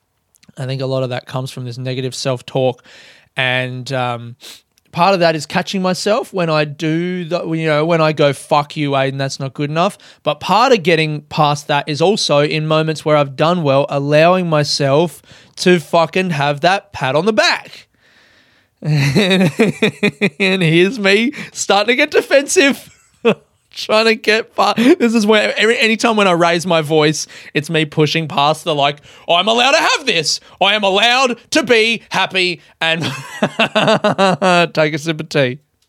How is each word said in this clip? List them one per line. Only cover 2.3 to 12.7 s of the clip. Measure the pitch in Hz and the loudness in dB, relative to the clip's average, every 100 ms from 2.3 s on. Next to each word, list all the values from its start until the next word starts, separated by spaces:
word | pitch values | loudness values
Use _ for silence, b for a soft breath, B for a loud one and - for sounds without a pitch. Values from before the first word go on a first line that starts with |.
| 123 - 135 127 - B B B B B - | -4 -4 -2 0 -2 B B B B B -4
and, | 127 127 127 127 123 | -2 -2 -4 -8 -6
um, | 131 123 120 120 120 B B _ _ _ | -4 -4 -6 -12 -18 B B _ _ _
part | 165 180 | 0 2
of | 190 | 4
that | 170 | 2
is | 160 | 0
catching | - 185 - 196 | -4 -4 -4 -4
myself | 185 180 202 233 - | -2 -2 -2 -2 -4
when | 190 165 | -4 -2
I | 151 | 0
do | 151 135 160 165 180 180 | -2 -4 -4 -2 -2 -6
the, | 160 170 165 | -6 -6 -4
you | 160 160 | -2 0
know, | 147 | 0
when | 165 165 | 2 2
I | 156 | 2
go, | 151 143 | 2 0
"Fuck | 131 - 147 143 - | 0 -2 -2 -2 -4
you, | 143 | -2
Aiden, | 135 135 135 | 0 -2 -2
that's | 135 - | -6 -6
not | 135 | -10
good | - 143 | -6 -4
enough." | 160 190 - B B | -2 -2 -4 B B
But | 151 147 | -6 -6
part | - 202 269 | 0 2 4
of | 233 | 2
getting | 160 160 156 151 | 2 2 0 -4
past | - - 147 147 - | -6 0 0 0 -2
that | 143 147 | -2 -2
is | 143 | 0
also | 170 214 - 143 | 2 2 2 2
in | 151 156 | 2 0
moments | 156 | 0